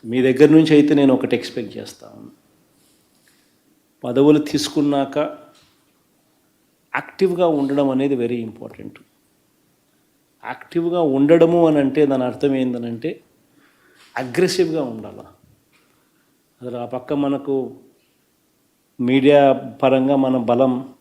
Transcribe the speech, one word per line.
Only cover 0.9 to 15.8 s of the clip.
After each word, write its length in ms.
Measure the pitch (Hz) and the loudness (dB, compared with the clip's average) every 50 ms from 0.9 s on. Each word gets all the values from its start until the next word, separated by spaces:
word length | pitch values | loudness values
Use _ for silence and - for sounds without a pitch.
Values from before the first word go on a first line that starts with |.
| 151 | 2
నేను 200 | 143 143 135 127 | 2 4 4 2
ఒకటి 220 | 123 - 120 123 | 2 0 -2 -4
ఎక్స్‌పెక్ట్ 400 | 117 - - - 127 117 101 - | -4 -4 -8 -10 -10 -12 -10 -14
చేస్తా 300 | 110 107 - - _ - | -16 -16 -16 -18 _ -20
ఉన్నాను. 360 | - - - - - _ _ _ _ _ _ _ _ _ _ _ _ _ _ _ _ _ _ _ _ _ _ _ _ _ _ _ _ _ _ _ _ _ _ - | -20 -20 -20 -20 -20 _ _ _ _ _ _ _ _ _ _ _ _ _ _ _ _ _ _ _ _ _ _ _ _ _ _ _ _ _ _ _ _ _ _ -10
పదవులు 340 | 123 120 131 139 147 151 151 | -4 0 4 6 6 6 4
తీసుకున్నాక 800 | 151 - - 143 - - - 156 143 147 143 139 135 135 - 147 151 - - - - - _ _ _ _ _ _ _ _ _ _ _ _ _ _ _ _ _ _ _ _ _ _ _ _ _ _ _ _ - | 2 -2 -4 -6 -6 -4 -4 -4 -2 -2 -2 -2 -4 -4 -4 -6 -6 -6 -8 -16 -20 -20 _ _ _ _ _ _ _ _ _ _ _ _ _ _ _ _ _ _ _ _ _ _ _ _ _ _ _ _ -10
యాక్టివ్గా 520 | 135 - - - - 190 185 175 170 180 | -10 -10 -10 -4 -2 -2 -2 0 2 2
ఉండడం 440 | 170 156 143 139 135 139 143 143 139 | 2 2 0 0 0 0 0 0 0
అనేది 260 | 131 127 139 139 139 | 0 0 0 0 0
very 220 | 123 120 117 123 120 113 110 | -2 -2 -4 -4 -6 -6 -10
important. 460 | 110 - 110 110 - - 104 104 - - _ _ _ _ _ _ _ _ _ _ _ _ _ _ _ _ _ _ _ _ _ _ _ _ _ _ _ _ - | -12 -16 -18 -18 -18 -18 -18 -18 -20 -20 _ _ _ _ _ _ _ _ _ _ _ _ _ _ _ _ _ _ _ _ _ _ _ _ _ _ _ _ -14
యాక్టివ్గా 560 | - - - - _ - 170 170 170 170 180 | -14 -14 -14 -16 _ -6 -4 -2 -2 -2 0
ఉండడము 680 | 165 147 135 135 139 143 165 165 165 165 175 175 170 160 | 0 0 2 2 4 4 6 6 6 4 4 2 2 4
అని 100 | 156 147 | 2 2
అంటే 280 | 139 135 131 151 151 | 0 0 0 0 0
దాని 180 | 135 135 127 127 | 0 0 -2 -4
అర్థం 300 | 123 117 - - 143 135 | -6 -6 -4 -2 -2 -2
ఏందనంటే, 680 | 131 127 127 123 120 120 117 117 113 117 160 - - _ _ _ _ _ _ _ _ _ _ _ _ _ _ _ _ - _ _ | -2 -2 -4 -4 -8 -8 -10 -10 -8 -8 -10 -10 -10 _ _ _ _ _ _ _ _ _ _ _ _ _ _ _ _ -20 _ _
అగ్రెసివ్గా 680 | 113 131 127 123 - 185 180 - 190 180 160 160 160 | -10 -10 -6 -2 -2 -2 0 0 -2 -2 -2 -2 -6
ఉండాలి. 420 | 139 123 113 110 104 95 - - - - - _ _ _ _ _ _ _ _ _ | -6 -8 -10 -12 -14 -16 -18 -20 -20 -20 -20 _ _ _ _ _ _ _ _ _